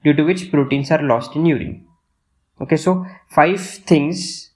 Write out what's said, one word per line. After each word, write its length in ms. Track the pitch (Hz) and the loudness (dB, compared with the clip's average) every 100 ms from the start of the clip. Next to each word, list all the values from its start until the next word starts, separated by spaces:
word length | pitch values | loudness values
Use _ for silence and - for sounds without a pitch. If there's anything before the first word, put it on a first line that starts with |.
due 100 | 151 | 2
to 100 | 147 | 2
which 280 | 156 185 - | 2 -2 -2
proteins 380 | 147 135 139 135 | -2 0 -2 0
are 100 | 156 | -2
lost 320 | 143 117 - 147 | 2 -2 -2 0
in 100 | 165 | 0
urine. 400 | 131 - - _ _ _ _ _ _ _ _ | 0 -4 -12 _ _ _ _ _ _ _ _
Okay, 160 | 143 156 | -2 0
so 300 | 185 185 185 - _ | 0 -2 -4 -18 _
five 320 | - 156 190 | 2 4 2
things 880 | 180 - - 160 143 156 - - - | -8 -16 2 2 2 -4 -10 -14 -20